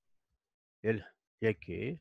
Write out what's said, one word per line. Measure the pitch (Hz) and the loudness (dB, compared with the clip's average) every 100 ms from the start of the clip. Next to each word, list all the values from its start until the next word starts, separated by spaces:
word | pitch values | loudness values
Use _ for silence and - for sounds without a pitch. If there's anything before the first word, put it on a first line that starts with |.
| _ _ _ _ _ _ _ _ | _ _ _ _ _ _ _ _
L | 107 110 - _ _ _ | 0 0 -2 _ _ _
A | 113 | 2
K, | 107 - 90 113 170 | 2 -4 -4 -4 -6